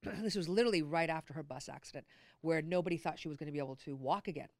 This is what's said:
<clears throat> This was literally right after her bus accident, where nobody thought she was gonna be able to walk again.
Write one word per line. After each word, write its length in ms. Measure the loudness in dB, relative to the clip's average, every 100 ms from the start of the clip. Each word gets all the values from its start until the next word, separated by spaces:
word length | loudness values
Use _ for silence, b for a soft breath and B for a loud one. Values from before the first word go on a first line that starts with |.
<clears throat> 180 | -8 -2
This 140 | 0 0
was 140 | 2
literally 320 | 4 6 4
right 280 | 2 2 2
after 240 | 0 -4
her 100 | -10
bus 260 | -8 -10 -10
accident, 360 | -12 -10 -12 -12 b b b
where 200 | 0 2
nobody 360 | 2 2 2 0
thought 220 | 0 -2
she 80 | -6
was 100 | -6
gonna 140 | -4
be 80 | -2
able 180 | -4 -6
to 180 | -8 -4
walk 320 | 0 0 0
again. 220 | -6 -8